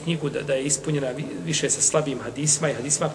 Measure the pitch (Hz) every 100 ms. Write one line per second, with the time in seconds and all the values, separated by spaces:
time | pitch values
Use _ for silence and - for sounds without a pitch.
0 | 165 165 143 - 147 135 143 - - 147
1 | 131 131 - - 165 147 135 - - 156
2 | 143 123 110 123 151 - 156 120 139 -
3 | 160